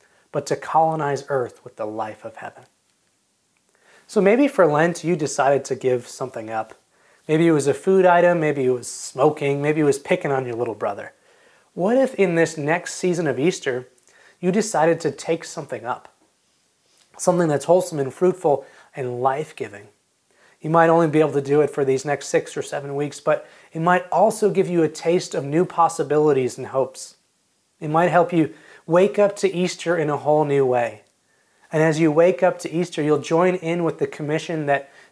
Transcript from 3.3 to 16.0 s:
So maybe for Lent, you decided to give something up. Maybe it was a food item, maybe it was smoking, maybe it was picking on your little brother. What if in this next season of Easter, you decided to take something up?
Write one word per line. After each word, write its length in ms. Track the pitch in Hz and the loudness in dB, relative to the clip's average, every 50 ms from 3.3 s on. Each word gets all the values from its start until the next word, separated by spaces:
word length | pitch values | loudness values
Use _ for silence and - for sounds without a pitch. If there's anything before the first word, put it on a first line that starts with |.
| _ _ _ _ _ _ _ _ _ _ _ _ _ - _ | _ _ _ _ _ _ _ _ _ _ _ _ _ -20 _
So 160 | - - 214 185 | -4 0 2 4
maybe 260 | 196 220 247 294 262 | 4 4 4 2 2
for 180 | - - 180 | 4 4 4
Lent, 380 | 151 147 147 160 175 - - - | 4 6 4 2 2 0 -2 -2
you 100 | 156 180 | -2 -2
decided 500 | 151 151 135 - - 135 135 143 131 135 | -2 -2 -4 -2 0 2 2 2 2 0
to 80 | - 131 | -4 -8
give 340 | 117 - 131 127 123 117 - | -4 -2 -2 -2 -2 -4 -8
something 400 | - - 135 123 - 120 110 110 | -12 -12 -12 -10 -10 -12 -10 -8
up. 260 | 113 110 110 - - _ _ _ _ _ _ _ _ _ _ | -6 -8 -8 -8 -12 _ _ _ _ _ _ _ _ _ _
Maybe 200 | - 156 156 170 | -2 0 2 4
it 60 | 170 160 | 4 2
was 140 | 147 135 | 2 2
a 60 | 143 135 | 0 -2
food 320 | - - 190 190 190 180 | -2 0 2 2 4 6
item, 360 | 180 175 175 175 175 175 170 | 6 6 6 6 4 2 2
maybe 260 | 156 151 147 139 131 | 0 -2 0 0 0
it 40 | 127 | 0
was 200 | 127 120 117 - | 0 -2 -4 -10
smoking, 720 | - - - - - 131 131 151 151 - 147 139 139 139 143 | -14 -12 -14 -10 -2 2 2 2 2 2 -2 -2 -2 0 0
maybe 180 | 147 151 160 | -2 0 2
it 40 | 151 | 2
was 140 | 143 135 139 | 2 2 0
picking 320 | - - 185 - - 151 | 0 -2 -2 -2 0 -2
on 140 | 139 131 131 | -2 -2 -4
your 120 | 123 117 | -4 -4
little 180 | 113 123 117 107 | -6 -4 -6 -6
brother. 380 | - 117 104 101 104 104 - - _ _ _ _ _ _ _ _ _ _ _ - | -6 -6 -6 -6 -6 -12 -18 -18 _ _ _ _ _ _ _ _ _ _ _ -8
What 240 | 175 170 202 240 | -4 -2 0 2
if 180 | 269 269 254 262 | 2 2 0 2
in 180 | - 196 180 170 | 0 0 2 4
this 240 | 165 165 160 165 160 | 2 2 0 0 -6
next 360 | 143 147 160 175 175 - - | -2 -2 -2 -2 -2 -8 -12
season 320 | - - 185 175 160 175 | -4 -2 -2 0 0 0
of 120 | 143 123 120 | -2 -2 0
Easter, 500 | 139 180 185 - - 143 123 127 123 - _ _ _ _ _ _ _ _ _ - | 0 -2 -2 -2 -4 -6 -6 -6 -8 -12 _ _ _ _ _ _ _ _ _ -6
you 120 | - 180 180 | -4 -2 0
decided 480 | 220 - - - 156 156 170 165 165 | 0 -2 -2 0 0 2 2 2 0
to 100 | - 151 | -2 -6
take 340 | - - - - 165 165 - | -6 -6 -6 -6 -6 -6 -6
something 420 | - - 170 147 - 135 113 113 | -12 -14 -14 -12 -12 -12 -12 -8
up? 220 | 120 120 - | -8 -10 -10